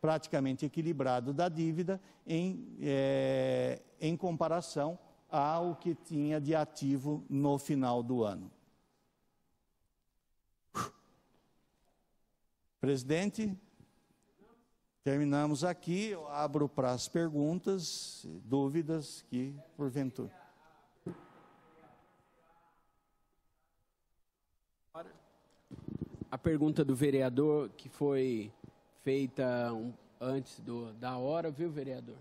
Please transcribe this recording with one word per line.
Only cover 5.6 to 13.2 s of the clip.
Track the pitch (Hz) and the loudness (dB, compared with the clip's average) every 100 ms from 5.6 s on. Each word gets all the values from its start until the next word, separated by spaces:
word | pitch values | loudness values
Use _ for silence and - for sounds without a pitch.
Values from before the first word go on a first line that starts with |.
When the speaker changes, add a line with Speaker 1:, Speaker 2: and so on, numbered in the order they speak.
| 175 165 | 0 -2
Speaker 1:
que | 175 | -2
tinha | 170 - 160 147 151 | -4 -2 0 0 0
de | 143 156 | 2 2
ativo | 151 - 139 139 139 147 - | 2 -2 0 0 0 -4 -2
no | 139 143 143 | 2 4 2
final | - 147 127 120 | 2 2 2 2
do | 120 127 | 0 2
ano. | 110 90 92 - _ _ _ _ _ _ _ _ _ _ _ _ _ _ _ _ _ _ _ _ _ - - - _ _ _ _ _ _ _ _ _ _ _ _ _ _ _ _ _ _ | 0 -2 -10 -16 _ _ _ _ _ _ _ _ _ _ _ _ _ _ _ _ _ _ _ _ _ -6 -6 -10 _ _ _ _ _ _ _ _ _ _ _ _ _ _ _ _ _ _
Presidente, | 131 139 127 156 | 0 2 2 0